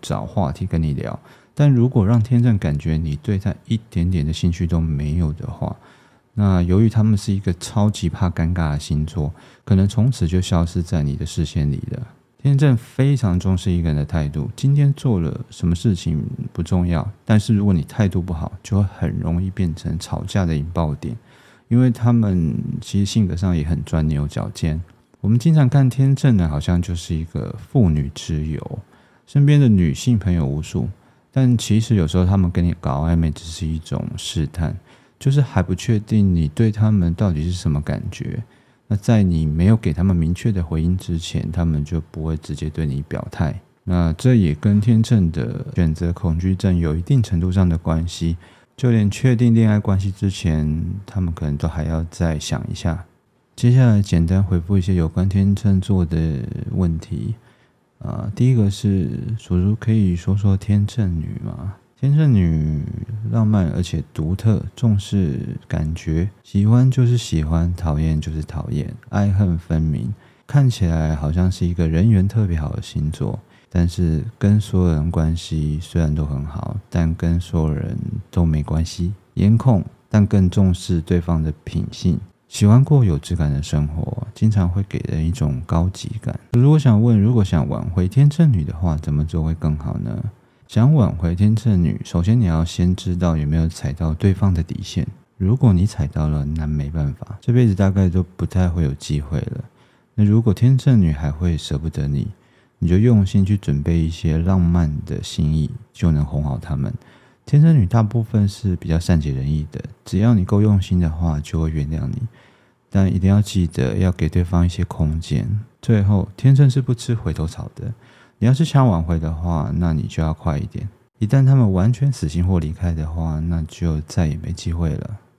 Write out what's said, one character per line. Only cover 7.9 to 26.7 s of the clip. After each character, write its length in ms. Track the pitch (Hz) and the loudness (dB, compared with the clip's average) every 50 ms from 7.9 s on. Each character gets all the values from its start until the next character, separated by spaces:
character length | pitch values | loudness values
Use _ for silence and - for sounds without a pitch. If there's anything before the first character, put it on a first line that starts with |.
级 180 | 101 - 92 82 | 0 -2 -4 -4
怕 220 | - - 95 87 | -2 -2 -4 -2
尴 240 | - - 82 85 87 | -2 -2 -2 -2 0
尬 160 | 87 82 78 | -2 -2 -2
的 80 | 73 73 | -4 -4
星 260 | - - 78 76 76 | -4 -4 -4 -2 -4
座， 260 | 80 - 80 73 73 - - - - _ _ | -4 -4 -4 -6 -6 -6 -12 -20 -20 _ _
可 120 | _ - 98 | _ 0 2
能 120 | 95 98 | 2 2
从 240 | 98 - 107 110 135 | 2 0 0 0 0
此 160 | 120 - 90 | 0 0 -2
就 140 | 80 90 92 | 0 0 0
消 240 | 90 - 92 82 85 | 0 0 0 0 0
失 180 | 85 - 90 | 0 -2 -6
在 200 | 82 - 92 80 | -4 -2 -2 -2
你 140 | 73 71 67 | -2 -2 -4
的 100 | - 76 | -6 -8
视 180 | - - 87 78 | -8 -4 -4 -4
线 260 | - - 82 73 73 | -4 -2 -2 -2 -2
里 120 | 67 - - - | -2 -4 -6 -10
了。 100 | - 131 120 - - _ _ _ _ _ | -10 -10 -12 -14 -16 _ _ _ _ _
天 200 | - 139 139 135 | 0 0 2 4
秤 180 | 151 139 123 | 4 2 2
非 400 | 110 - - - - 131 143 143 | 0 -2 -8 -4 -2 0 2 2
常 240 | 123 - 92 90 90 | 2 2 0 0 2
重 160 | - 95 92 | 2 0 0
视 160 | 87 - 95 | 0 0 0
一 80 | 87 87 | 0 0
个 80 | 82 80 | 0 0
人 80 | 76 | 0
的 80 | 73 71 | -2 -2
态 240 | - - 80 76 71 | -2 -2 -2 -2 -2
度， 220 | 71 78 67 - - | -4 -4 -6 -6 -6
今 200 | - - 139 143 | -2 0 2 4
天 180 | 147 143 139 | 4 4 2
做 260 | 139 - - 131 107 87 | 2 0 0 0 0 0
了 220 | 82 - - - - - | 0 -2 -4 -6 -10 -12
什 180 | - - 95 | -10 -2 0
么 80 | 85 82 | 0 0
事 200 | 82 - 117 92 | 2 2 0 0
情 280 | 87 - - 80 71 52 - - - - - | 0 -2 -2 -2 -2 -4 -6 -6 -8 -10 -10
不 100 | - - | -6 -6
重 240 | 85 - 95 90 87 | -4 -2 0 0 0
要， 240 | 87 85 78 - 104 - _ - | 0 0 -2 -4 -6 -10 _ 0
但 160 | - 110 107 | 2 2 2
是 140 | - - 110 | 4 2 0
如 100 | 98 104 | 2 2
果 80 | 101 | 2
你 80 | 92 80 | 2 2
态 260 | - - - - 104 | 0 -4 -2 -2 -2
度 140 | 92 - 92 | 0 0 -2
不 140 | 85 90 82 | -4 -4 -6
好， 180 | 78 82 - 98 - | -6 -6 -10 -10 -14
就 200 | - - 123 101 | -8 -2 0 0
会 40 | 104 95 - - | 0 -2 -2 -4
很 200 | - - 90 90 | -6 -4 -4 -4
容 240 | 92 80 85 87 | -4 -2 -2 -2
易 60 | 95 92 | -2 -4
变 260 | 92 - 92 82 78 | -4 -4 -4 -4 -4
成 240 | - - 78 80 85 | -6 -8 -8 -6 -6
吵 240 | - - - 82 85 | -6 -8 -8 -8 -8
架 180 | 95 - 104 92 | -4 -2 -2 0
的 100 | 82 78 | 0 -2
引 80 | 73 73 | -2 -4
爆 280 | 85 87 87 82 76 69 | -4 -4 -4 -2 -2 -4
点， 200 | - - - 58 - _ _ _ _ _ _ _ _ _ - | -6 -8 -10 -10 -10 _ _ _ _ _ _ _ _ _ 0
因 120 | 120 120 | 2 2
为 100 | 127 127 | 4 2
他 220 | 110 - 117 120 | 0 0 0 2
们 420 | 120 117 110 101 92 87 82 76 57 - - - - - | 2 2 2 2 0 0 0 0 -2 -4 -6 -6 -8 -10
其 160 | - - - 98 | -8 -4 -2 -2
实 80 | 101 | -2
性 200 | 98 - 113 104 | 0 0 0 0
格 80 | 87 90 | 0 0
上 220 | 85 95 92 87 | -2 -2 0 0
也 80 | 80 73 | 0 0
很 180 | 80 82 73 | -2 -2 -4
钻 240 | - - 82 80 76 | -4 -4 -2 0 0
牛 220 | 78 73 73 73 71 | 0 0 -2 -4 -4
角 220 | - - - 50 | -6 -8 -8 -8
尖。 260 | - - 90 78 78 82 85 - _ _ _ _ _ - | -8 -4 -4 -4 -4 -4 -8 -12 _ _ _ _ _ -6
我 60 | - 101 | 0 0
们 100 | 113 120 | 2 2
经 160 | - 170 156 | 4 4 4
常 120 | 151 135 | 4 4
看 220 | 123 - 143 135 123 | 4 4 4 4 4
天 260 | - 131 135 139 135 | 2 2 2 2 2
秤 220 | - - 135 113 | 2 2 2 4
呢， 100 | 95 85 | 4 2
好 140 | 76 73 73 | 0 -2 -2
像 220 | 76 92 | -2 0